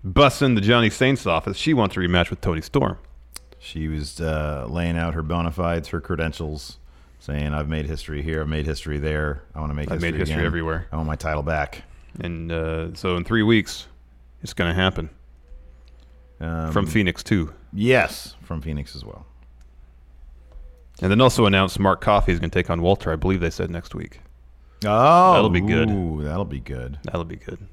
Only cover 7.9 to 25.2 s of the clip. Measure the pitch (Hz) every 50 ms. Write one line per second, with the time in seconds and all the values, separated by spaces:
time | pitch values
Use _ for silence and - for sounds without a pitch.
7.9 | 80 71 - - 78 73 71 78 80 78 78 76 78 76 73 78 78 - - 80
8.9 | 76 73 71 76 76 76 76 73 73 67 - - - 78 78 73 73 73 76 -
9.9 | 82 82 85 82 78 76 76 73 78 78 85 85 82 85 80 80 80 82 85 -
10.9 | - 78 80 76 78 - - 80 78 76 73 78 80 76 73 - - - - -
11.9 | - - - - - - - 87 85 82 82 82 82 82 80 80 80 80 80 85
12.9 | 85 - - 95 90 87 87 - 113 113 107 107 117 110 95 - - - - -
13.9 | - - - _ - - - - - - - - - - 92 85 85 92 92 92
14.9 | 92 - 80 76 - - - - - - - - - - - - - - - -
15.9 | - - - - - - - - - - 78 82 82 82 80 80 78 98 98 80
16.9 | 80 110 101 90 85 - - - 110 95 78 76 - - - - - 98 104 120
17.9 | 131 123 82 - - - - - - - - - 85 80 - 80 76 73 69 -
18.9 | - 69 60 50 50 50 - - - - - - - - - - - - - -
19.9 | - - - - - - - - - - - - - - - - - - - -
20.9 | - - 90 92 101 110 131 127 - - 117 104 98 95 95 92 - - 98 98
21.9 | 92 - - - 104 101 - - 87 85 82 82 - 92 87 - 87 85 85 90
22.9 | 98 95 - - 80 78 69 92 95 92 85 82 - - 90 85 85 85 - -
23.9 | - - - - - - - - - - - - - - - - - - - 104
24.9 | 104 113 123 151 170 175